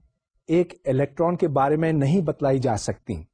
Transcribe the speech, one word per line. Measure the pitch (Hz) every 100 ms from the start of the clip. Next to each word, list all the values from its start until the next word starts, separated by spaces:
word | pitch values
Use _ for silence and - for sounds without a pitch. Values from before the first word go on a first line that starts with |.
| _ _ _ _ -
ایک | 170 175 -
الیکٹران | - 131 143 - 170 175
کے | 170
بارے | 139 139 156
میں | 160
نہیں | 156 139 190
بتلائی | 156 - 139 135
جا | 127 107
سکتی۔ | - 98 - 87 80